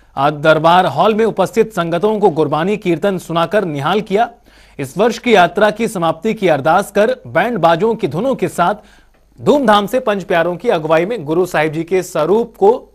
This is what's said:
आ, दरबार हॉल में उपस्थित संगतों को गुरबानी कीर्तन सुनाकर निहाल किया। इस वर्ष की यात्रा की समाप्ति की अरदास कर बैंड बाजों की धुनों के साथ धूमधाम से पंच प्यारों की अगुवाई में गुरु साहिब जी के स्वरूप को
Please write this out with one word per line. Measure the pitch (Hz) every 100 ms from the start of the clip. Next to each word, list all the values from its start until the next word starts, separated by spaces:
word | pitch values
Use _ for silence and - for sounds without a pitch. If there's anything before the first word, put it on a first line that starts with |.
| _ 131
आ, | 147
दरबार | 147 160 156 160 180 175
हॉल | 139 208
में | 214
उपस्थित | 226 196 180 226 220
संगतों | 180 170 170 208 214
को | 196
गुरबानी | 151 143 151 180 208
कीर्तन | 175 165 202 185
सुनाकर | - 165 165 214
निहाल | 185 143 147 202
किया। | - 196 233 - _ _ _ -
इस | 135 170
वर्ष | 233 220
की | 247
यात्रा | 202 170 - 208
की | 214 226
समाप्ति | 185 165 160 220
की | 214 185
अरदास | 143 151 180 -
कर | 196 226 254 120
बैंड | 143 220 220
बाजों | 165 165 226
की | 220 160
धुनों | 156 269
के | 247 175
साथ | - 175 214 - _ _ _ _ -
धूमधाम | 120 285 233 208 196
से | 254
पंच | 254 202
प्यारों | 170 170 170 175
की | 240
अगुवाई | 175 156 160 185
में | 233
गुरु | 143 165 180
साहिब | 165 156
जी | 151
के | 165 185
स्वरूप | 175 160 156 220 233 -
को | 196 262 -